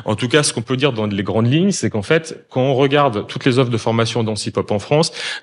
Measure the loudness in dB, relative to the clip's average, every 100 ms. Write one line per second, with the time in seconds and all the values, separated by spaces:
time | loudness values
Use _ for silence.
0 | -4 -2 2 2 2 -2 -4 0 0 0
1 | -2 -2 0 0 2 4 2 0 -2 -2
2 | -2 -2 -4 -14 _ -2 0 2 2 4
3 | 2 0 -6 -2 2 2 2 0 0 0
4 | 0 0 -2 -4 -4 -4 -2 -4 2 2
5 | 2 -4 -10 -2